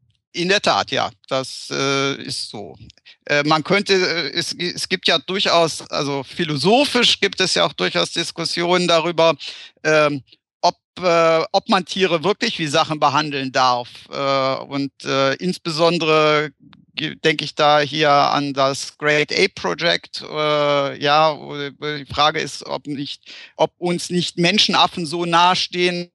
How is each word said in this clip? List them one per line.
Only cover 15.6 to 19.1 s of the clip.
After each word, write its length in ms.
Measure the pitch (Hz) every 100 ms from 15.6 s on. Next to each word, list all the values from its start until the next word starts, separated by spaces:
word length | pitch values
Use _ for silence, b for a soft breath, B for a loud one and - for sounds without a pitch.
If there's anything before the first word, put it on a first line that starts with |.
| 170 156 170 170 156 156 151 151 151 - - - _
ge-, 200 | - 151 139
denke 280 | 160 151
ich 100 | 151
da 260 | - 147 147
hier 300 | 147 151 151
an 420 | 143 139 139 143
das 460 | 139 135 139 - -
Great 340 | 147